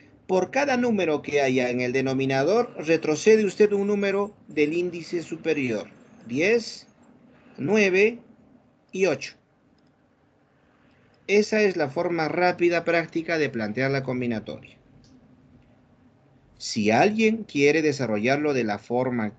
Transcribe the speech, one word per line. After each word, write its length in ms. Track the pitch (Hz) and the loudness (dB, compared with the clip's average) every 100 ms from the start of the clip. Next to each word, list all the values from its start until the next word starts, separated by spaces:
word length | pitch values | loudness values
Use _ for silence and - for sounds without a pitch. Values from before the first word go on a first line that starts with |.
| - - - | -20 -20 -2
Por 220 | 185 185 | 0 0
cada 260 | 269 277 254 | -2 0 0
número 460 | 247 208 165 147 | 0 0 0 -2
que 180 | 139 143 | -2 0
haya 300 | 135 131 123 | 2 2 0
en 100 | 123 | -2
el 100 | 123 | -2
denominador, 800 | 131 131 131 135 135 147 226 240 - | 0 0 -2 0 0 2 0 -2 -6
retrocede 680 | 156 160 156 151 214 220 202 | 0 0 2 2 6 6 4
usted 280 | - 208 | 2 2
un 140 | 202 202 | 2 0
número 440 | 202 202 196 202 - - | 0 0 -2 -4 -8 -8
del 260 | 147 147 | 0 0
índice 500 | 170 175 170 160 175 | 0 -4 -6 -8 -8
superior. 640 | 156 160 160 147 127 104 87 - - - 113 | -8 -6 -2 -2 -2 -4 -8 -18 -20 -20 -8
Diez, 580 | 127 185 233 220 - - _ - _ _ _ - - | -2 0 0 -2 -16 -20 _ -20 _ _ _ -20 -8
nueve 600 | 139 214 196 185 214 240 - - _ _ _ _ _ | 0 2 4 4 2 0 -16 -20 _ _ _ _ _
y 160 | 185 185 | -2 0
ocho. 260 | 135 - - _ _ _ _ _ _ _ _ _ _ _ _ _ _ _ _ _ _ - | -2 -6 -18 _ _ _ _ _ _ _ _ _ _ _ _ _ _ _ _ _ _ 0
Esa 380 | 202 208 214 | 2 2 2
es 140 | 208 175 | 2 0
la 120 | 143 | -2
forma 380 | 139 175 170 151 | -2 -2 -2 -2
rápida, 560 | 156 180 175 175 170 | 2 0 2 2 2
práctica 560 | 170 170 160 170 165 165 | 0 0 -2 -6 -4 -2
de 100 | 139 | 0
plantear 400 | 120 107 110 135 | -2 -4 -2 0
la 140 | 139 | 0
combinatoria. 720 | 131 123 120 113 - 67 - - _ - - - _ _ _ - _ _ _ _ _ _ _ _ _ _ | -2 -4 -4 -4 -8 -14 -18 -20 _ -20 -20 -20 _ _ _ -20 _ _ _ _ _ _ _ _ _ _
Si 320 | - 117 104 | -8 -2 2
alguien 520 | 117 190 220 220 226 | 4 2 4 0 0
quiere 380 | 202 143 143 156 | -4 2 4 4
desarrollarlo 720 | 151 139 117 107 117 143 151 | 0 -2 -2 0 0 0 0
de 120 | 135 107 | -2 -2
la 120 | 101 | -6
forma 540 | - 120 131 120 107 | -4 -4 -2 -4 -6